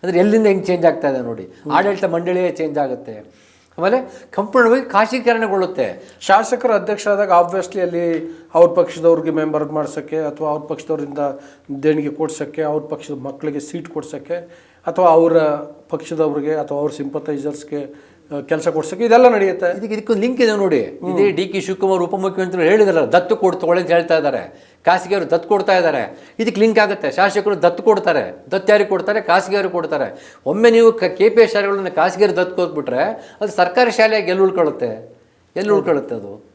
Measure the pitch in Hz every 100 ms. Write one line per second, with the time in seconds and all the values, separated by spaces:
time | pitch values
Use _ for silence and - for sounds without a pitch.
0 | 175 175 202 220 214 190 190 175 165 143
1 | 147 131 120 110 92 - 151 147 196 190
2 | 190 170 175 180 180 - 160 147 139 123
3 | - 107 104 _ _ _ _ - 180 247
4 | 254 - - - 208 254 226 254 254 196
5 | 220 254 240 226 220 196 180 185 113 90
6 | - - - 196 226 247 254 208 190 208
7 | 208 202 208 175 170 190 185 202 175 170
8 | 170 165 160 - - 165 175 175 170 165
9 | 165 165 156 160 156 151 147 151 143 -
10 | 143 156 151 147 156 151 147 151 - 156
11 | 143 143 143 135 - - - 139 151 151
12 | 147 - 156 - 147 - 156 151 147 147
13 | - 139 135 135 156 143 143 175 151 156
14 | 151 147 - 175 170 - _ _ - 170
15 | 180 165 165 165 151 147 147 - _ 156
16 | - 160 156 143 143 156 143 143 147 147
17 | 139 147 147 143 147 147 - 147 139 -
18 | - _ _ 143 139 160 165 160 151 185
19 | 233 233 247 220 196 185 180 180 214 214
20 | 214 214 233 254 233 214 190 147 98 -
21 | 180 185 202 165 190 196 190 190 196 190
22 | 175 190 190 190 185 185 165 214 202 165
23 | 123 175 180 220 190 185 170 175 165 170
24 | 170 160 143 127 170 - _ _ - 180
25 | 180 196 165 165 - 202 185 185 170 139
26 | 104 - - - 226 190 220 220 208 196
27 | 143 131 196 202 202 190 175 175 - 208
28 | - 151 92 - - 190 190 208 208 185
29 | 190 214 202 180 190 202 190 175 156 151
30 | 113 - - - 131 185 233 226 226 226
31 | 180 185 208 220 220 214 202 202 185 156
32 | 175 185 202 175 180 180 175 151 127 123
33 | 175 226 - - 208 - - - 240 226
34 | 220 220 175 185 190 175 160 - 120 110
35 | - - _ _ _ - 208 202 175 147
36 | 135 113 101 104 _